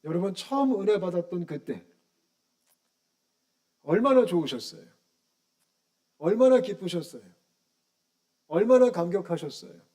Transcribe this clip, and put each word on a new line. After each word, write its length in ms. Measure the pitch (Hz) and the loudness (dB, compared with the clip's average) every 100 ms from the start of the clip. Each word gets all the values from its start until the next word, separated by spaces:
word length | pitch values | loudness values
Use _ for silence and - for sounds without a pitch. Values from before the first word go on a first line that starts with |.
여러분 300 | 151 170 196 | -4 -4 -4
처음 460 | 180 - 277 269 214 | -6 -6 -2 0 0
은혜 200 | 196 208 | 0 0
받았던 460 | 180 175 175 180 170 | -2 -4 -6 -8 -8
그때 380 | 143 - - _ _ _ _ _ _ _ _ _ _ _ _ _ _ _ _ _ _ _ _ | -10 -10 -12 _ _ _ _ _ _ _ _ _ _ _ _ _ _ _ _ _ _ _ _
얼마나 420 | 143 185 269 262 202 | -2 0 4 4 4
좋으셨어요? 600 | 175 139 127 - - - _ _ _ _ _ _ _ _ _ _ _ _ _ | -2 -4 -8 -12 -18 -20 _ _ _ _ _ _ _ _ _ _ _ _ _
얼마나 420 | 156 220 262 262 | -2 4 6 6
기쁘셨어요? 640 | 233 196 185 175 156 120 101 _ _ _ _ _ _ _ _ _ _ _ _ | 2 -8 -6 -6 -8 -18 -20 _ _ _ _ _ _ _ _ _ _ _ _
얼마나 440 | 160 226 254 247 | -2 4 6 6
감격하셨어요? 920 | 180 170 190 180 165 147 - - - _ | 2 -2 -4 -4 -6 -6 -14 -20 -20 _